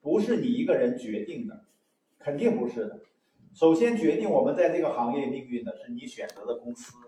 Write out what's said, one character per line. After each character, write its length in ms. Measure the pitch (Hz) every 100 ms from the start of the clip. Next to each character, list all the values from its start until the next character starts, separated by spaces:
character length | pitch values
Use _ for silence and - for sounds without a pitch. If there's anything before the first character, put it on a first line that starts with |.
不 200 | 143 202
是 160 | 214 233
你 100 | 247
一 180 | 247
个 120 | - -
人 200 | 247 247
决 280 | - -
定 240 | - 156 -
的， 160 | - _ _ _ _ _ _
肯 220 | - 143
定 180 | - 120
不 120 | 120
是 180 | 117 104
的。 140 | - - _ _ _ _
首 200 | - 165
先 220 | 165 240 233
决 220 | 156 180
定 120 | 214
我 120 | -
们 120 | -
在 140 | 180 175
这 120 | 175
个 120 | 156
行 220 | - 120
业 120 | 143 131
命 220 | 123 123
运 160 | 120
的 100 | 113 -
是 120 | 123
你 160 | 120 -
选 220 | - 120
择 160 | -
的 120 | 110 233
公 160 | 120 120
司。 200 | - -